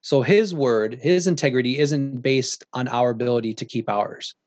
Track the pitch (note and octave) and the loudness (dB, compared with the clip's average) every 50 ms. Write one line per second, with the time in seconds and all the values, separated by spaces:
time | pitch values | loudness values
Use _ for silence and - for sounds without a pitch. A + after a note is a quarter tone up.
0 | _ - - C#3 B2+ A#2+ F#3+ G#3 A3+ G3+ F3+ D#3 C#3 B2+ A#2+ A2 G#2+ A2 B2 B2+ | _ 2 2 2 4 6 4 4 4 2 0 0 2 2 2 2 2 0 -4 -4
1 | B2 D3 F3+ F3+ F3 F#3 F3 - - C#3+ B2 B2+ B2 B2 B2+ C#3 D3 C#3+ D3+ D3 | 0 2 2 2 2 0 0 2 0 0 2 2 0 0 0 0 0 0 0 -2
2 | C#3 C#3 C3+ B2 A#2+ C3 C3+ C3 C3 - - - - _ - B2 B2+ B2+ A#2+ A#2+ | -2 -4 -6 -4 0 0 0 2 0 -2 -6 -12 -14 _ -8 -6 -6 -4 0 0
3 | B2 B2 A#2+ A2+ B2 B2 B2 A#2+ A2+ A2+ A2+ - A2 A2 - A#2 A2+ - G#2 G#2 | 0 0 0 -2 -2 0 0 0 0 -2 -6 -6 -10 -6 -6 -6 -4 -2 -2 -2
4 | G#2 - G#2+ - - - - _ _ | -2 -4 -4 -12 -14 -16 -16 _ _